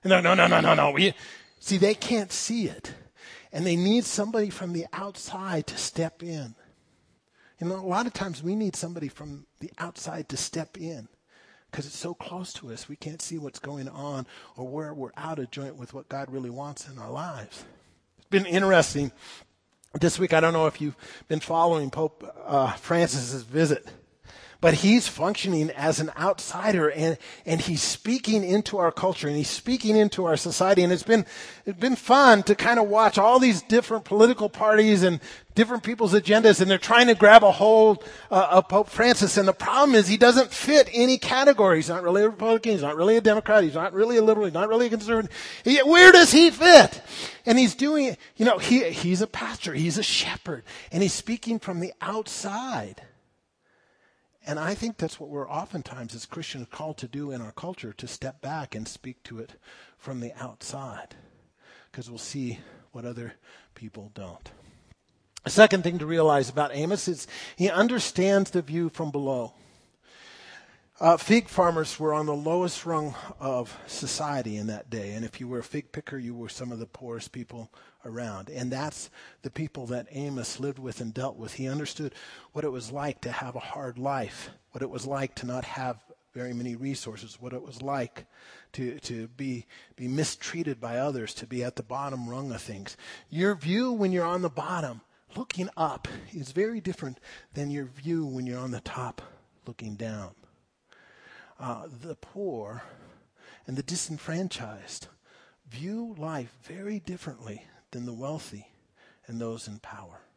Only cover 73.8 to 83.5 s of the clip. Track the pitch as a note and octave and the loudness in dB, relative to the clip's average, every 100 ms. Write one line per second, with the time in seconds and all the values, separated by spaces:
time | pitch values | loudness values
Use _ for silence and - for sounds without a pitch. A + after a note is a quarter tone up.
73.8 | - - C3+ - D3+ C#3+ A#2 G#2+ G#2+ G#2 | -18 -14 -10 -8 -6 -6 -8 -8 -10 -12
74.8 | - A2+ G2+ G#2+ A2+ - B2 B2 A#2 D3 | -12 -12 -12 -12 -14 -14 -12 -12 -10 -14
75.8 | - - - C#3 A#2+ A#2+ A2+ - B2 A#2 | -12 -16 -14 -12 -12 -12 -16 -14 -14 -14
76.8 | A2+ - B2+ A#2 - B2 A#2 A#2+ A2+ _ | -16 -16 -14 -14 -14 -18 -18 -18 -20 _
77.8 | _ _ A#2+ A2+ A#2 G2 G2 B2+ B2 C3 | _ _ -16 -12 -12 -14 -16 -12 -10 -8
78.8 | D3+ - - - - _ C3+ - D#3 D3 | -10 -12 -20 -20 -20 _ -16 -12 -12 -12
79.8 | A#2+ B2 A2 C#3 C#3+ C3 A#2 - C#3+ C3+ | -10 -10 -10 -12 -10 -10 -12 -10 -10 -10
80.8 | C3 - A#2 A2 C3 A2+ A2+ - C3 C#3+ | -14 -12 -12 -10 -10 -10 -18 -12 -8 -8
81.8 | C#3+ - D3 - - - _ D3+ D3+ B2+ | -10 -12 -14 -14 -20 -20 _ -10 -8 -10
82.8 | A2+ C#3 D3 B2+ - C#3 C3 | -12 -10 -10 -10 -12 -10 -12